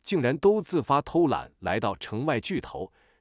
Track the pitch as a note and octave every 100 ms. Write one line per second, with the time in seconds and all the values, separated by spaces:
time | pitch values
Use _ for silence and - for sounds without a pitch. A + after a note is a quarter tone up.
0 | - F#3+ A#2+ B2+ G3 G#3+ F3+ F3 A#2+ C#3+
1 | - E3 E3 A#2+ A#2+ _ F2+ G2 A2 F#2+
2 | - G#2+ D3 B2+ - F3 - - F#2 _
3 | _ _